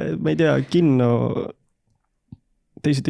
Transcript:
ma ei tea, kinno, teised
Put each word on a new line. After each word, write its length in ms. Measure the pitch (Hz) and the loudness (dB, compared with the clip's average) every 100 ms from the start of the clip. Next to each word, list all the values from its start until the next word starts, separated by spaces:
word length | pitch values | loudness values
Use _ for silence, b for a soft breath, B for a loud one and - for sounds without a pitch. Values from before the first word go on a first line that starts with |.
| - 160 | -6 -4
ma 140 | 156 | -4
ei 40 | 156 | 0
tea, 140 | 156 135 131 | 0 0 0
kinno, 360 | 175 160 127 120 117 120 - - - _ _ _ _ _ _ _ - _ _ _ - | 2 4 4 2 2 -2 -4 -8 -12 _ _ _ _ _ _ _ -20 _ _ _ -8
teised 240 | 151 135 | -4 -2